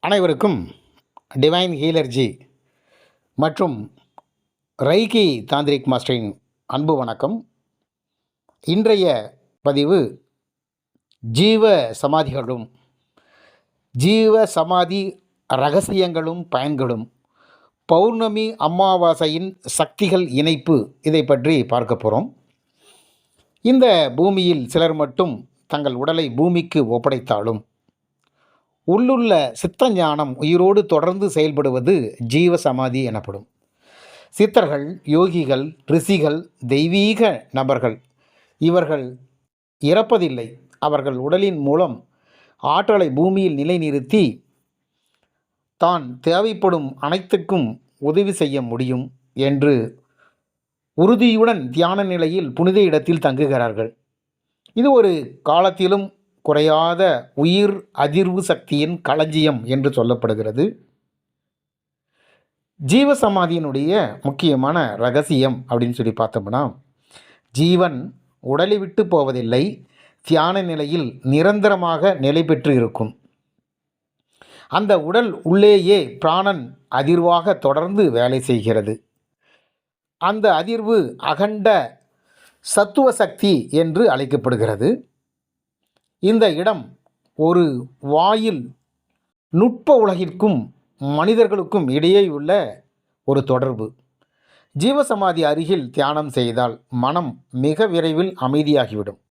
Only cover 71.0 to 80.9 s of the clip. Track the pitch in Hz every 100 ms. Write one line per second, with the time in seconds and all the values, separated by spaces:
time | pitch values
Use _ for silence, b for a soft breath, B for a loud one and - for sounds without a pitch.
71 | 135 - 131 143 185 208 202 196 175 165
72 | 185 180 135 151 160 156 147 131 117 -
73 | 110 - _ _ _ _ _ _ _ _
74 | _ _ _ b b b b 165 202 190
75 | 151 202 240 156 - 185 208 202 180 202
76 | 135 - 160 170 196 190 123 - _ 123
77 | 143 170 170 170 165 196 139 139 170 202
78 | 190 117 123 131 123 120 104 110 104 110
79 | _ _ _ _ _ _ _ _ _ _
80 | _ _ 170 214 214 160 175 233 214